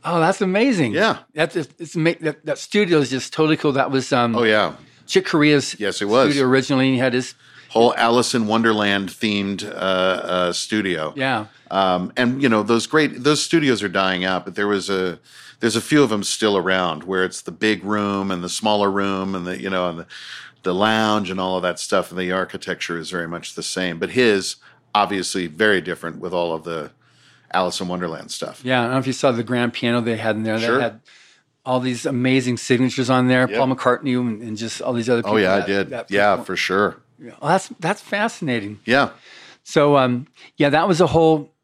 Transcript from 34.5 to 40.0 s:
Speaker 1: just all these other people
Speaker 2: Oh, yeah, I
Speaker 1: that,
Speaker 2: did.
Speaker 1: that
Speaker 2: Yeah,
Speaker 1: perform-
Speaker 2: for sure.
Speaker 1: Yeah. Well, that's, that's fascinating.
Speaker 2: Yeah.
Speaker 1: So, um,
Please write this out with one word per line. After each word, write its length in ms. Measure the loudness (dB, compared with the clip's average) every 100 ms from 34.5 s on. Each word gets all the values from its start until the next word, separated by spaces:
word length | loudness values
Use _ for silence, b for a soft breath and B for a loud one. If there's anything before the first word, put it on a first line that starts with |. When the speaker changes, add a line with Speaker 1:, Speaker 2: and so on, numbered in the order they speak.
| -8
Speaker 1:
just 260 | -8 -6
all 100 | -4
these 160 | -2 0
other 140 | 0
people 120 | 2
Speaker 2:
Oh, 40 | 2
yeah, 160 | 4
I 40 | 2
Speaker 1:
that, 60 | 0
Speaker 2:
did. 220 | -2 -2
Speaker 1:
that 200 | -6 -4
Speaker 2:
Yeah, 200 | 2 4
Speaker 1:
perform- 120 | 2 -2
Speaker 2:
for 100 | -6
sure. 400 | -2 0 0 -2 _ _
Speaker 1:
Yeah. 140 | -20 -8
Well, 100 | 0
that's, 160 | 0 0 -8
that's 220 | -6 -6
fascinating. 760 | -6 -4 -4 -4 -4 -4 -4 -10
Speaker 2:
Yeah. 260 | 0 2 2 -2 B B B B
Speaker 1:
So, 320 | -2 2 4
um, 300 | 6